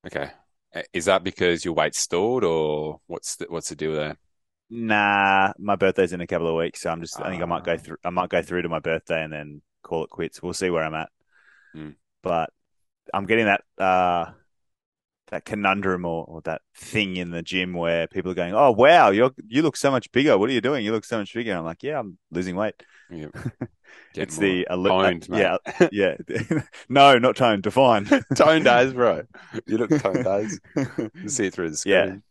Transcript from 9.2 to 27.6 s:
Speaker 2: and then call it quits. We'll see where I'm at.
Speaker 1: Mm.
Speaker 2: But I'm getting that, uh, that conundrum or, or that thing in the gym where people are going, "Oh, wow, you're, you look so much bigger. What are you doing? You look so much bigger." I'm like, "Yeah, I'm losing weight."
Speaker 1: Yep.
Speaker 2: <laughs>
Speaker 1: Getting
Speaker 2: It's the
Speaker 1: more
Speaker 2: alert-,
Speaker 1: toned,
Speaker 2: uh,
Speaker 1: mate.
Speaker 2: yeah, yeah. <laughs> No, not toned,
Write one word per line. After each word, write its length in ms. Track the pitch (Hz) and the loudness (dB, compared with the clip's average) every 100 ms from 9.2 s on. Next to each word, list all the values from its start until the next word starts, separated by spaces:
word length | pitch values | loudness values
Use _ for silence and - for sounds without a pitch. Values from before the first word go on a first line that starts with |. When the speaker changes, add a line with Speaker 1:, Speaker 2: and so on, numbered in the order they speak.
Speaker 2:
and 80 | 78 | -6
then 300 | 76 73 73 _ _ | -10 -14 -18 _ _
call 220 | - 82 | -8 -8
it 60 | 78 | -8
quits. 320 | - 80 - | -8 -10 -8
We'll 120 | 87 | -10
see 160 | 87 92 | -4 -2
where 140 | 82 | -2
I'm 100 | 78 | -4
at. 140 | 78 78 _ _ _ _ _ _ | -6 -10 _ _ _ _ _ _
Speaker 1:
Mm. 200 | 78 76 73 _ _ | -18 -18 -20 _ _
Speaker 2:
But 300 | 90 85 78 _ _ _ _ _ - | -4 -4 -4 _ _ _ _ _ -8
I'm 120 | 98 | -8
getting 200 | 98 113 107 | 0 2 4
that, 160 | 101 _ - | 0 _ -2
uh, 480 | 95 92 90 87 80 85 _ _ _ _ _ _ _ _ _ | 2 2 2 0 -4 -12 _ _ _ _ _ _ _ _ _
that 160 | 85 | -14
conundrum 600 | - 104 101 98 95 90 | -8 -2 0 0 -2 -2
or, 180 | 87 82 | -4 -8
or 160 | - 80 | -10 -12
that 200 | 82 80 _ | -10 -10 _
thing 420 | - - 110 98 90 | -20 -6 -4 -2 -6
in 140 | 87 | -8
the 100 | 85 | -10
gym 320 | 82 92 92 | -6 -6 -4
where 340 | 87 85 85 82 | -4 -2 -2 -4
people 240 | 95 87 | -6 -6
are 40 | |
going, 180 | 90 87 | -6 -2
"Oh, 180 | 107 139 | 2 4
wow, 380 | 104 135 170 117 | 6 6 8 6
you're, 220 | 101 131 - 110 | 6 2 0 -6
you 140 | 123 | -2
look 140 | 160 | -2
so 160 | - 139 | 0 0
much 200 | 131 - | 0 0
bigger. 260 | 131 147 101 | 0 4 4
What 120 | 110 | 2
are 40 | |
you 80 | 123 | 0
doing? 240 | 120 147 | 0 -2
You 60 | 104 | -2
look 120 | 110 | -4
so 120 | - 113 | -4 -8
much 140 | 98 | -6
bigger." 220 | 113 117 | -8 -6
I'm 100 | 90 | -6
like, 180 | 82 87 | -8 -10
"Yeah, 160 | 131 151 | -8 -8
I'm 180 | 104 87 _ | -8 -16 _
losing 240 | 85 92 | -8 -6
weight." 200 | 90 107 - _ _ _ | -4 -4 -6 _ _ _
Speaker 1:
Yep. 220 | 85 76 | -16 -14
Speaker 2:
<laughs> 360 | - - _ - _ _ - _ | -12 -12 _ -16 _ _ -20 _
Speaker 1:
Getting 200 | 80 - | -10 -10
Speaker 2:
It's 40 | 78 | -2
the 280 | 98 92 | 0 0
Speaker 1:
more 0 | - | -2
Speaker 2:
alert-, 280 | 90 98 95 | -2 0 2
Speaker 1:
toned, 300 | 95 87 85 | 2 0 -4
Speaker 2:
uh, 0 | |
Speaker 1:
mate. 200 | 90 92 | 0 0
Speaker 2:
yeah, 80 | 92 - - 175 | 0 -6 0 2
yeah. 240 | 101 95 71 - | 4 0 0 -8
<laughs> 640 | 110 113 156 - - - | -8 -4 -6 -6 -20 0
No, 280 | 135 139 127 | 8 8 8
not 160 | 127 | 4
toned, 280 | 107 123 104 | 4 2 2